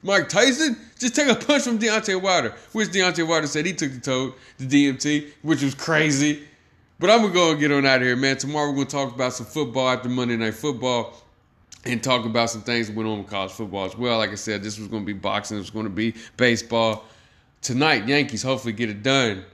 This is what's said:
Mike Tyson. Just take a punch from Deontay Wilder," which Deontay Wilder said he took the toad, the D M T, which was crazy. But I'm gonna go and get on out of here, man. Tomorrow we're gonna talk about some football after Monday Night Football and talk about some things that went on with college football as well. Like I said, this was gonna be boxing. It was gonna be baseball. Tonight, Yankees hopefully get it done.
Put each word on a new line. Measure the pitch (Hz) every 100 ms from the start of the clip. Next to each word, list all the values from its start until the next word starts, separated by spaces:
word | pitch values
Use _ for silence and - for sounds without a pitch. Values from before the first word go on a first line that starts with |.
Mike | 170 196 156
Tyson. | 175 254 262 311 233 - -
Just | 247
take | 247 285
a |
punch | 220 - 294
from | 247 226
Deontay | 226 214 208 190
Wilder," | 190 180 117 - -
which | 220 208
Deontay | 185 185 165 165
Wilder | 165 151
said | 151 156
he |
took | 180 147
the | 131
toad, | 127 127 131 - - -
the | 131
D | 139 143
M | 127
T, | 147 147 147 -
which | 143 147
was | 139
crazy. | 135 - 156 156 135 147 147 - _ _ _ _ _
But | 180
I'm | 226
gonna | 214
go | 180 175
and | 151
get | 147
on | 143
out | 139 131
of |
here, | 127 123
man. | 135 135
Tomorrow | 135 151 147
we're | 139
gonna | 135
talk | 143 135
about | 117 127
some | 120 117
football | 156 135 120 127
after | 127 120
Monday | 123 123 117
Night | 113
Football | 107 151 127 127 123 110 - _ _ _ _ _ -
and | - 120
talk | 131 127
about | 117 113 113
some | 110
things | 101 120 110
that | 104
went | 110
on | 107
with | 98
college | 101 95
football | - 107 95
as | 95 104
well. | 123 117
Like | 107
I | 101
said, | - 104
this | 104 104
was | 104
gonna | 110
be | 98
boxing. | 101 101 101 104 107
It |
was | 90
gonna | 110 107
be | 92 113 110 - -
baseball. | 123 113 - 117 113 107 - - _ _ _ _
Tonight, | - 123 156 139 107
Yankees | 143 143 110
hopefully | 127 131 117
get | 104 117
it | 101
done. | 113 135 120 95 92